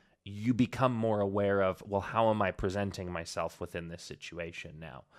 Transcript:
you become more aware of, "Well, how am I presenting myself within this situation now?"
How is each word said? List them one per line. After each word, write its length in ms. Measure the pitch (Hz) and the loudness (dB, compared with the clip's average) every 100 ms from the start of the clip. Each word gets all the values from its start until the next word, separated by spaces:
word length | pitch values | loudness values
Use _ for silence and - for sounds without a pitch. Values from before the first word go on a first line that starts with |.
| _ _ - | _ _ -14
you 280 | 101 110 | -2 2
become 400 | 127 123 - 131 | 4 4 4 2
more 260 | 120 113 104 | 2 2 2
aware 420 | 101 98 101 98 | 2 2 4 4
of, 200 | 95 92 - | 4 2 -2
"Well, 140 | 98 | -2
how 300 | - 113 113 | 0 2 4
am 100 | 107 | 4
I 100 | 98 | 2
presenting 600 | - 98 95 101 92 90 | 0 -2 0 -2 -4 -6
myself 480 | 87 85 - 82 - | -6 -6 -4 -4 -4
within 280 | 87 87 85 | -8 -6 -8
this 140 | 85 | -12
situation 800 | - 78 - 82 85 85 - 76 | -12 -12 -12 -8 -8 -8 -12 -12
now?" 240 | 80 65 - | -14 -14 -18